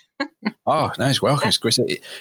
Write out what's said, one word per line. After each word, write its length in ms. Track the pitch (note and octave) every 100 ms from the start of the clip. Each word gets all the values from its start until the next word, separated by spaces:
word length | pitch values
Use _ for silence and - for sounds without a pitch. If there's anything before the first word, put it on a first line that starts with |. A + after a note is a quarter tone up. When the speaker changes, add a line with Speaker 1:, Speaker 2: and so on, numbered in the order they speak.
| _ -
Speaker 1:
<laughs> 80 | D4+ _ G#3+ - -
Speaker 2:
Oh, 240 | D3+ B2+ -
no, 80 | B2+
it's 160 | C3
welcome. 260 | G#2 C#3 C3
It's, 100 | -
it's 160 | A#2 A2+
a, 200 | A#2 - - -